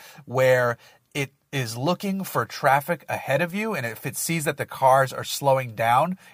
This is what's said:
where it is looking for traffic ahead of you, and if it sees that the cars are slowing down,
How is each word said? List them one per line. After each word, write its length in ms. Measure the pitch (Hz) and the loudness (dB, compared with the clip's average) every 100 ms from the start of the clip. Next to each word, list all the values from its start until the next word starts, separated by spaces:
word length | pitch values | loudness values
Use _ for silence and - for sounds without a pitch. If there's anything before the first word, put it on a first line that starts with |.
| - - 135 | -16 -20 -6
where 540 | 123 131 127 123 117 - _ _ | 2 4 4 2 -2 -10 _ _
it 180 | 147 139 _ - | -6 -6 _ -10
is 240 | 139 117 117 | -6 -6 -4
looking 480 | 147 180 196 190 | -2 -2 -4 -6
for 220 | 175 139 113 | -4 -4 -4
traffic 580 | - 143 139 - 165 - | 0 2 2 0 -6 -6
ahead 320 | 107 - 139 | -8 -2 -2
of 140 | 175 196 | -2 -4
you, 180 | 220 | -4
and 100 | 170 | -4
if 220 | 120 110 139 | -6 -8 -8
it 100 | - | -6
sees 300 | - 165 151 | -4 -2 -2
that 120 | 139 | -4
the 100 | 117 | -6
cars 440 | - 135 135 131 | 2 6 6 4
are 120 | 127 | -2
slowing 500 | 120 - 139 131 123 | -8 -2 2 2 0
down, 420 | 110 113 123 170 190 - | -2 2 4 2 -2 -12